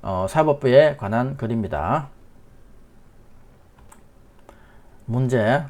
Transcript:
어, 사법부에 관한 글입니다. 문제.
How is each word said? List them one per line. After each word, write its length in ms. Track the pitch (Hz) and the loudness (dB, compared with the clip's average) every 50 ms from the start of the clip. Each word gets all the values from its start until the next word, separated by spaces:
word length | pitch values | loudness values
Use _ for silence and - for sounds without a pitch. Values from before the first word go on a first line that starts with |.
| - | -8
어, 220 | 98 95 92 95 95 | -6 -4 -4 -4 -2
사법부에 680 | - 160 156 156 143 143 - 131 123 139 156 151 143 | 0 2 2 2 2 0 2 4 6 6 6 6 2
관한 400 | - 110 98 107 117 127 131 139 | -2 -6 -4 -2 -2 -2 -4 -6
글입니다. 720 | 139 120 110 117 113 104 98 - 73 76 92 127 156 143 - - - - - - - - - - - - - - - - - - - - - - - - - - - - - - - - - - - - - - - - - - - - - - - - - - - - - - - - - - - - | -6 -6 -4 -4 -4 -4 -4 -6 -4 -4 -2 -2 -4 -4 -8 -16 -20 -20 -20 -20 -20 -20 -20 -20 -20 -20 -20 -20 -20 -20 -20 -20 -20 -20 -20 -20 -20 -20 -20 -20 -20 -20 -20 -20 -20 -20 -20 -20 -20 -20 -20 -20 -20 -20 -20 -20 -20 -20 -20 -20 -20 -20 -20 -20 -20 -20 -20 -20 -20 -20 -20 -20 -16 -10
문제. 600 | - 113 123 131 127 127 120 104 110 127 147 147 | -6 -2 -2 0 0 0 0 2 2 0 0 -2